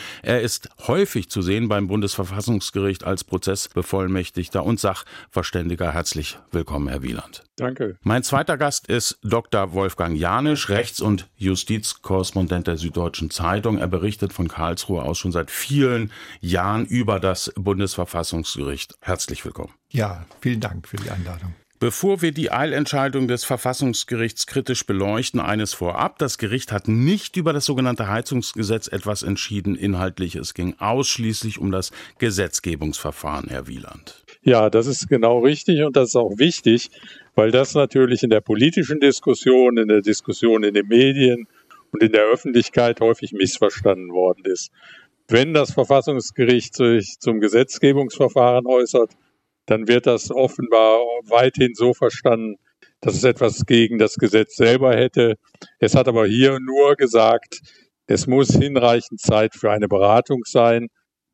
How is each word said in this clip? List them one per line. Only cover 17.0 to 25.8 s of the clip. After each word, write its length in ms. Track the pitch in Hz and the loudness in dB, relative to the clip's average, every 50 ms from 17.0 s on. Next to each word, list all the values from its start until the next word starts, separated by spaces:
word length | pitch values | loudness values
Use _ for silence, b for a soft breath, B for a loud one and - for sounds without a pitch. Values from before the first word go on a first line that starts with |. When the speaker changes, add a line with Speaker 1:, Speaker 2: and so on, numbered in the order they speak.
| 123 104 107 95 | -2 -2 -2 -2
Speaker 1:
das 340 | 82 95 92 - - - - | -2 -2 -4 -4 -6 -10 -10
Bundesverfassungsgericht. 1400 | - 95 98 101 92 101 92 - - 90 - - 85 82 - - 82 80 - - - 71 71 71 69 - - - _ | -8 -4 -4 -2 -2 -2 -6 -4 -6 -8 -6 -6 -8 -6 -6 -6 -6 -6 -6 -8 -8 -8 -8 -8 -10 -12 -14 -16 _
Herzlich 460 | - - - - - - 69 - - | -8 -8 -6 -6 -6 -10 -12 -12 -14
willkommen. 280 | - - - - - _ _ _ _ | -14 -14 -14 -16 -16 _ _ _ _
Speaker 3:
Ja, 340 | - 127 107 101 101 85 82 - _ _ | -6 -4 -4 -4 -6 -10 -16 -20 _ _
vielen 180 | - 123 123 110 | -6 -4 -4 -4
Dank 280 | 110 104 92 92 82 - | -6 -8 -10 -10 -14 -14
für 100 | - 98 | -14 -12
die 140 | 98 - | -12 -10
Einladung. 420 | - 92 90 87 90 82 82 90 85 - _ _ _ - | -10 -10 -10 -10 -10 -12 -12 -14 -14 -16 _ _ _ -6
Speaker 1:
Bevor 400 | - 117 - - - 190 196 185 | -4 -4 -4 -2 -2 -2 -2 0
wir 120 | 165 165 151 | -2 -4 -4
die 180 | 151 156 - | -4 -4 -4
Eilentscheidung 800 | - 120 139 160 143 139 147 143 - 143 135 139 131 135 131 120 | -2 -2 -2 -2 -2 -4 -4 -2 -2 -2 -2 -2 -2 -2 -2 -2
des 160 | 123 120 - | -2 -4 -4
Verfassungsgerichts 1000 | - 131 120 - 127 127 - 143 131 117 - - - 123 113 113 117 - - - - | -4 -6 -4 -4 -4 -4 -2 -2 -4 -4 -4 -6 -6 -6 -4 -4 -4 -6 -8 -10 -6
kritisch 380 | - 139 131 - 131 - - | -6 -6 -4 -4 -4 -6 -4
beleuchten, 540 | - 104 95 95 101 104 110 - - - 127 | -4 -2 -2 -2 -2 -2 -2 -4 -4 -4 -4
eines 340 | 73 78 104 107 107 101 - | -4 -4 -4 -6 -6 -6 -6
vorab. 460 | - | -6